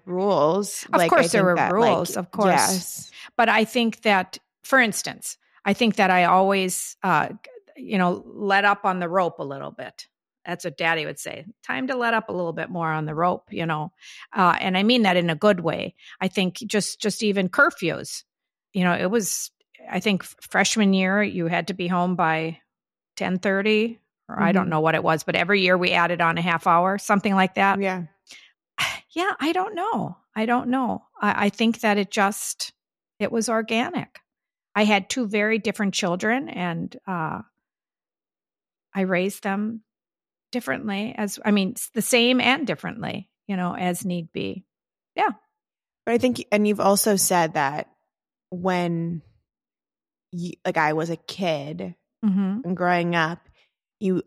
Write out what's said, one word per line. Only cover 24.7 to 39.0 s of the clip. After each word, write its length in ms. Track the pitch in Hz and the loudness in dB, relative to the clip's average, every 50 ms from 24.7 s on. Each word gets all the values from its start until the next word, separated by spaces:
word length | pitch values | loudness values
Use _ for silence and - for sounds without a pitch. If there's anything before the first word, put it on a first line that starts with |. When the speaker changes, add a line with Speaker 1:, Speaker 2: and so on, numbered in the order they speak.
| 160 156 | 0 0
Speaker 2:
what 160 | 156 160 160 | 2 2 2
it 80 | 156 - | 2 2
was, 220 | - 160 151 - | 2 0 0 0
but 100 | - - | -2 0
every 240 | 185 175 175 208 202 185 | 0 2 2 2 2 4
year 140 | 180 185 | 4 2
we 140 | 180 180 180 | 2 2 2
added 300 | 180 175 170 170 175 165 | 2 2 2 2 0 0
on 160 | 170 165 165 | 0 0 0
a 40 | 165 | 0
half 240 | 170 180 165 165 - | 0 0 0 0 2
hour, 320 | 185 165 170 180 190 196 | 4 4 4 4 2 0
something 380 | 202 - - 208 196 - 208 196 | -2 0 0 0 2 2 2 2
like 200 | 190 190 185 - | 2 2 2 2
that. 260 | 202 196 196 196 196 | 2 2 2 2 0
Speaker 1:
Yeah. 220 | 196 190 185 180 175 - _ _ _ - - - - _ _ _ _ _ _ - | 0 -2 -4 -4 -8 -10 _ _ _ -20 -20 -20 -20 _ _ _ _ _ _ -8
Speaker 2:
<sighs> 40 | - - - - - _ | -8 -8 -8 -10 -14 _
Yeah, 220 | - 320 359 403 - - | -4 -4 -2 -2 -2 -2
I 120 | 269 311 | -2 0
don't 220 | 339 370 370 440 427 | 0 0 -2 -4 -4
know. 420 | 330 370 466 440 220 - 143 175 _ _ _ - | -6 -4 -4 -2 -4 -4 -6 -8 _ _ _ -6
I 100 | 220 220 | -2 0
don't 240 | 233 240 254 247 240 | 0 0 0 0 0
know. 340 | 254 269 254 208 190 - _ _ - - | -2 0 0 -2 -4 -6 _ _ -8 -4
I, 280 | 208 208 - - 208 | -2 0 0 2 0
I 20 | 202 | 0
think 300 | - - 226 226 226 - | 2 2 0 0 0 2
that 180 | - 220 202 | 0 0 2
it 140 | 208 196 190 | 0 0 -2
just, 600 | - 226 196 196 214 - - - - - - - - _ _ _ _ _ _ _ _ - | 0 0 0 0 0 -4 -8 -10 -8 -10 -10 -12 -14 _ _ _ _ _ _ _ _ -6
it 120 | 208 - | -4 -2
was 180 | - 233 220 247 | -2 -2 -2 0
organic. 680 | 226 226 226 220 226 226 254 - 359 269 - - - - _ _ _ _ _ _ _ _ _ _ - | -2 -2 -2 0 -2 -2 -2 -2 -4 -6 -8 -8 -14 -20 _ _ _ _ _ _ _ _ _ _ 0
I 80 | 208 214 | 2 4
had 260 | 208 208 196 190 - | 4 4 2 0 -2
two 160 | - 262 240 | -4 -4 -2
very 320 | 196 214 208 208 214 220 | -2 0 0 0 2 0
different 380 | 220 - 220 196 - 208 196 - | 0 -2 -2 -2 -2 -2 -2 -2
children 520 | - 214 175 175 180 220 214 233 269 302 - | 0 0 0 0 0 0 0 0 -2 -4 -6
and, 460 | - - 180 175 170 165 180 - - - - | -6 -6 -4 -4 -4 -6 -6 -8 -10 -12 -10
uh, 340 | 196 185 170 160 151 - 190 220 _ _ _ _ _ _ _ _ _ _ _ _ _ _ _ _ _ _ _ _ _ _ _ _ _ _ _ _ _ - | -8 -6 -4 -4 -4 -6 -8 -10 _ _ _ _ _ _ _ _ _ _ _ _ _ _ _ _ _ _ _ _ _ _ _ _ _ _ _ _ _ -4
I 80 | 196 | -2